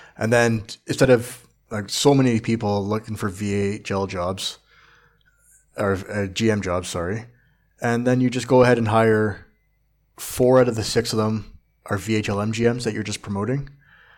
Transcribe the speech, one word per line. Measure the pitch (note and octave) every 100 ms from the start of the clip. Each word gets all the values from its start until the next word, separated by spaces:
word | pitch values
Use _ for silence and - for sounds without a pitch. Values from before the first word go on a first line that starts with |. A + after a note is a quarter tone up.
| - -
And | A2
then | A#2+ A#2 A2+ - - -
instead | - C3
of, | B2 - - _ _ _
like, | G#2+ G2+
so | - C#3+
many | C#3 C3 A2+
people | A2 A#2 G#2+ G2+ G2
looking | A2 A2 G#2+
for | G#2+
V | F#2 G#2
H | G2+ G2+ G#2+ -
L | G2 G2
jobs, | F#2+ F2 F#2+ - - _ _ _ _ _ _ _ _ _ _ _ -
or, | G2+ F#2+ -
uh, | G#2 G2
G | F#2 A2+
M | G#2+
jobs, | F#2 F2 F2+
sorry. | F2+ E2+ G#2+ - _ _ _ _ _
And | A#2+ A#2 B2
then | B2+
you | B2+
just | B2+ A#2+
go | B2+
ahead | B2 A#2+
and | A2+
hire | A2 A2 G#2+ G#2+ G2 - _ _ _ _ _ _ -
four | - - B2+ B2+
out | B2
of | A2+
the |
six | G#2 A#2 A2+
of | A2
them | A2 A2 - - _ _ -
are | G2+
V | F2 A2
H | G#2
L | G2+
M | G#2+
G | A2
Ms | A#2 A#2+ A#2+
that |
you're | G#2+
just | G#2 G#2
promoting. | - G2 G#2+ C#3 C#3 - _ _ _